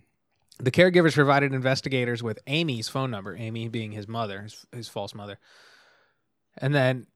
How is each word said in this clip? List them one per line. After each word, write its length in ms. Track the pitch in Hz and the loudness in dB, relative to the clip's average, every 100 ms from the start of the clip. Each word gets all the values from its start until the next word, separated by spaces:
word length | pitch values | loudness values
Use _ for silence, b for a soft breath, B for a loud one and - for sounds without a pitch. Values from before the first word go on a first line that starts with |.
| _ _ _ _ _ - | _ _ _ _ _ -6
The 120 | 123 | 2
caregivers 420 | 160 185 175 160 | 6 6 8 6
provided 380 | 139 143 139 143 | 6 6 4 2
investigators 680 | 131 131 131 139 131 123 120 | 0 0 0 -2 -2 -2 -2
with 160 | 117 107 - | -4 -8 -4
Amy's 400 | 147 170 117 104 | -2 -2 -4 -6
phone 240 | 135 131 | -4 -4
number, 240 | 107 98 | -6 -10
Amy 320 | 92 113 113 113 | -10 -8 -8 -8
being 220 | 117 107 | -8 -8
his 160 | 107 104 | -10 -8
mother, 360 | 117 107 98 | -6 -6 -8
his, 220 | 107 - _ | -12 -18 _
his 160 | 123 110 | -16 -12
false 260 | 110 101 | -10 -10
mother. 240 | 107 101 98 b b b b b b b b _ _ _ - | -12 -14 -16 b b b b b b b b _ _ _ -6
And 160 | 135 | 0
then, 340 | 143 127 127 - | 2 2 0 -6